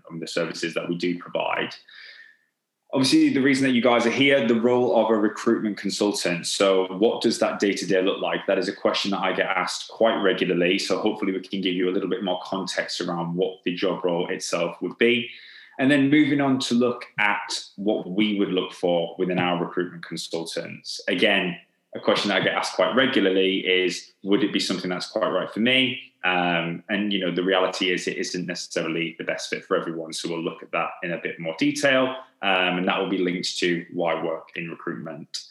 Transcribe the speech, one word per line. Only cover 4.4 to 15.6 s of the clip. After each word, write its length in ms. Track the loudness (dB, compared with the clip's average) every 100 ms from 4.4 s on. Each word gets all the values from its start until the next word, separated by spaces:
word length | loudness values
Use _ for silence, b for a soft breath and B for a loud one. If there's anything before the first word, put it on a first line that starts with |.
| 4
the 140 | 4
role 340 | 4 4 4 4
of 140 | 4
a 60 | 4
recruitment 600 | 2 0 0 2 0 -2
consultant. 720 | -4 0 0 2 -2 -2 -4
So 400 | 2 4 4 2 2
what 260 | 2 4
does 160 | 0 2
that 180 | 0 2
day-to-day 440 | 0 0 0 2
look 180 | 2 0
like? 240 | -2 -2 0
That 140 | 0
is 80 | 0
a 80 | 0
question 340 | 0 0 -2
that 100 | -2
I 120 | 0
get 140 | 0 0
asked 420 | 0 -2 -6 -10
quite 320 | 2 2 4
regularly. 560 | 2 2 2 2 2 2
So 220 | 0 0
hopefully 320 | 0 0 -2
we 80 | -4
can 220 | -4 -4
give 120 | -2
you 160 | 0 0
a 40 |
little 160 | 0 -2
bit 140 | -2
more 160 | -2 -4
context 580 | -4 -6 -4 -4 -6 -6
around 340 | -4 -4 -2 0
what 280 | -2 -2
the 100 | -6
job 320 | -2 -2 0 0
role 240 | 0 -2
itself 500 | -4 -4 -2 -2 -4
would 180 | -8 2
be. 300 | 2 2 -2 B B B